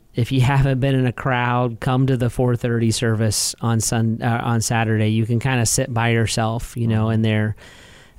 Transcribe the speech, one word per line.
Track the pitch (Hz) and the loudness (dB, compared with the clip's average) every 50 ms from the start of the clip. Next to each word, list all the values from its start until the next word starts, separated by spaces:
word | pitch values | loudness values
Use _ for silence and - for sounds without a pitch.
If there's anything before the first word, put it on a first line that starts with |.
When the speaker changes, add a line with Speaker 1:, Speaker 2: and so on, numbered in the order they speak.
| - _ - | -10 _ -4
Speaker 1:
if | - 120 - | -4 -2 0
you | 131 135 | 2 2
<laughs> | 123 123 139 | 2 2 2
haven't | 135 135 139 135 127 | 2 2 2 2 0
been | 127 139 135 | 0 2 2
in | 131 131 | 2 2
a | 123 113 | 0 -2
crowd, | - - 139 127 123 123 123 123 123 123 123 117 107 | -2 -2 -2 0 0 0 0 0 0 0 -2 -4 -4
come | - 143 127 131 135 131 | -2 0 0 2 2 2
to | 131 120 | 2 0
the | 127 120 | 0 -2
four | - - 131 123 120 | 0 0 0 0 0
thirty | 113 - 123 117 117 117 113 | 0 0 -2 0 2 2 2
service | 107 - 123 117 113 107 113 110 104 - - - - - | 2 0 0 0 0 2 0 0 0 -2 -4 -4 -6 -4
on | - 117 117 113 | -2 0 0 0
Sun-, | 107 - - 117 113 113 110 113 | 0 0 0 0 0 0 -2 -2
uh, | 127 123 117 120 - | -2 -2 -2 -2 -2
on | 120 117 113 | -2 -2 -2
Saturday. | 110 - 123 113 113 110 110 110 107 107 | 0 0 0 0 0 0 0 0 0 0
You | 110 110 110 | 0 0 0
can | 107 120 113 | 0 -2 -2
kinda | - 135 131 123 117 | 0 0 0 0 0
sit | 110 - - 131 - 120 | 0 0 -2 -2 -2 -2
by | 110 117 117 | -2 0 2
yourself, | 117 113 117 110 - - 113 110 113 117 - - - | 2 2 0 0 0 -2 -2 -2 -2 -4 -6 -8 -6
you | 123 113 113 | -4 -2 0
know, | 110 110 110 | 0 0 0
Speaker 2:
Mm-hmm. | 110 113 | 2 2
Speaker 1:
in | 110 | 2
there. | 110 110 107 107 107 107 107 - - - - - - - - - - - - | 2 2 2 2 0 -2 -4 -6 -12 -20 -20 -20 -20 -20 -20 -20 -20 -20 -12